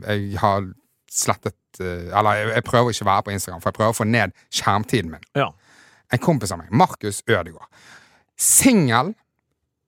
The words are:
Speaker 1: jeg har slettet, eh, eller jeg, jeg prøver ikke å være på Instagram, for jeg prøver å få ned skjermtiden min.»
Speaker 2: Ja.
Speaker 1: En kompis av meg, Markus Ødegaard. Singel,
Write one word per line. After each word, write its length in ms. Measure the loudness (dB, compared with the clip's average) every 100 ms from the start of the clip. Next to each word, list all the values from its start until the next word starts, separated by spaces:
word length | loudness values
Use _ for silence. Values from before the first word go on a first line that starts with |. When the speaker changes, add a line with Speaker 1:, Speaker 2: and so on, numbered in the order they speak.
Speaker 1:
jeg 360 | -4 -4 -4 -2
har 300 | 0 0 -4 -12 _ _ _
slettet, 440 | -4 -2 -2 -4 -10 _ -10
eh, 300 | -8 -8 -2
eller 220 | 2 2 2
jeg, 120 | 0
jeg 100 | -2
prøver 280 | 0 2 2
ikke 100 | 0
å 60 | 2
være 140 | 0
på 80 | 0
Instagram, 260 | -6 -8 -6
for 120 | -6
jeg 60 | 0
prøver 140 | 0
å 40 | 0
få 80 | 0
ned 280 | 2 0 -4 _
skjermtiden 600 | -4 0 0 0 -2 -4
min.» 140 | -10 -8
Speaker 2:
Ja. 140 | -4 -4 -6 _ _ _ _ _
Speaker 1:
En 80 | -2
kompis 340 | 0 0 -2
av 60 | -8
meg, 120 | -4
Markus 500 | 0 0 0 -8 -6 -2
Ødegaard. 400 | -2 -2 -12 -20 _ -20 -20 _ _ _ -4
Singel, 720 | 2 4 6 4 4 2 0 -4 _ _ _ _ _ _